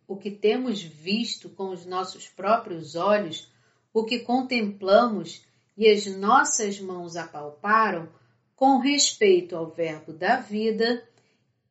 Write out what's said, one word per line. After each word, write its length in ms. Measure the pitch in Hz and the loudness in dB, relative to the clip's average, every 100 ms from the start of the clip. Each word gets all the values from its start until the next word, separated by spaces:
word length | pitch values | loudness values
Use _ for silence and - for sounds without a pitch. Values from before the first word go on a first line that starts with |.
| - | -14
o 80 | 196 | -12
que 160 | 202 | -10
temos 500 | 208 214 254 254 190 | -2 0 0 -2 -6
visto 680 | 165 147 170 226 226 - 175 | -10 -12 -4 -2 -2 -8 -14
com 220 | - 190 | -10 -10
os 140 | 175 180 | -10 -8
nossos 440 | 185 185 - - | -6 -8 -12 -20
próprios 680 | - 190 233 214 165 147 165 | -6 0 0 -2 -12 -10 -2
olhos, 560 | 196 208 165 - - _ _ _ _ | 2 2 0 -10 -16 _ _ _ _
o 120 | 220 220 | -4 -2
que 140 | 240 | -4
contemplamos 1300 | - 254 254 240 202 - 190 220 233 190 160 - _ _ _ - | -2 -2 0 -2 -4 -4 4 6 6 -2 -8 -16 _ _ _ 2
e 100 | 220 | 4
as 200 | 202 196 | 4 0
nossas 720 | 190 202 262 - - 208 202 | -4 4 4 4 0 -4 -6
mãos 380 | 185 180 170 165 | -10 -10 -10 -10
apalparam, 920 | 156 147 147 - 202 226 214 170 160 _ _ _ _ _ | -10 -12 -14 -8 0 2 2 -2 -10 _ _ _ _ _
com 240 | 269 262 | 4 4
respeito 760 | 277 285 - - 202 180 175 170 | 2 2 0 4 4 4 2 -8
ao 140 | 160 | -8
Verbo 420 | 170 160 156 - | -4 -6 -6 -14
da 260 | 156 185 254 | -4 0 0
vida, 680 | - 208 220 202 233 233 - _ _ _ _ _ _ | -2 -2 -2 0 0 -2 -8 _ _ _ _ _ _